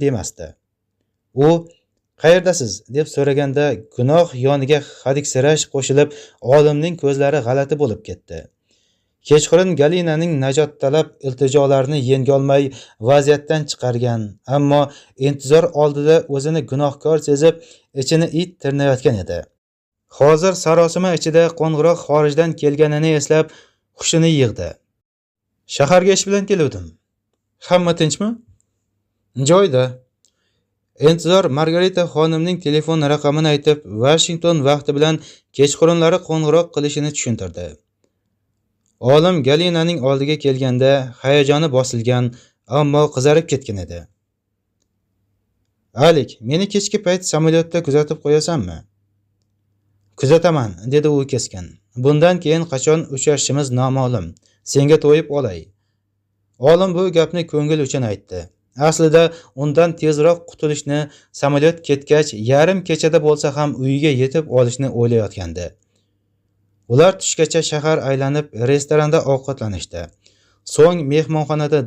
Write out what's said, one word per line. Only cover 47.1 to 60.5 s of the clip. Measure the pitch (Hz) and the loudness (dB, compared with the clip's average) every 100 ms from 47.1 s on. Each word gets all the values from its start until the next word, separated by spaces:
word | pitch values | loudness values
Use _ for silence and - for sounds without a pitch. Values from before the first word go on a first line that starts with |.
| 185 185 | -4 -2
samolyotda | 156 160 160 165 175 | -2 2 0 0 -4
kuzatib | 165 143 151 156 | -2 -2 -2 -4
qo'yasanmi?" | 143 151 151 165 90 82 - _ _ _ _ _ _ _ _ _ _ _ _ - | 0 0 0 -4 -6 -10 -18 _ _ _ _ _ _ _ _ _ _ _ _ -6
"Kuzataman", | 135 160 175 156 113 87 113 | 2 4 4 0 -2 -6 -2
dedi | 147 151 | 0 2
u | 143 135 | 0 -2
keskin. | 123 - 95 85 - _ 123 | -6 -6 -12 -16 -20 _ -2
"Bundan | 131 151 170 180 | 0 4 4 2
keyin | 147 160 165 | 0 -2 -2
qachon | 131 156 160 147 | -4 0 0 -2
uchrashishimiz | 135 - 143 - 139 135 | -4 -2 0 -2 -4 -2
noma'lum. | 123 131 135 127 117 85 - _ _ - | -2 -2 -2 -2 -4 -8 -14 _ _ -4
Senga | 139 143 151 | 0 4 4
to'yib | 151 151 151 | 4 2 2
olay." | 143 123 87 80 _ _ _ _ _ _ _ _ _ | -4 -4 -8 -16 _ _ _ _ _ _ _ _ _
Olim | 131 170 190 | 2 4 2
bu | 175 190 | -2 0
gapni | 165 160 175 165 | 0 0 -4 -6
ko'ngil | 151 147 156 | -4 -2 -2
uchun | 131 139 | -2 -4
aytdi. | 117 101 _ 92 85 _ _ 123 | -4 -6 _ -14 -14 _ _ -2
Aslida | 151 156 160 160 165 165 - - | 0 2 4 4 4 -2 -16 -6
undan | 147 147 170 165 | -2 2 0 0
tezroq | 156 147 160 170 | -2 2 2 0
qutulishni, | - | -4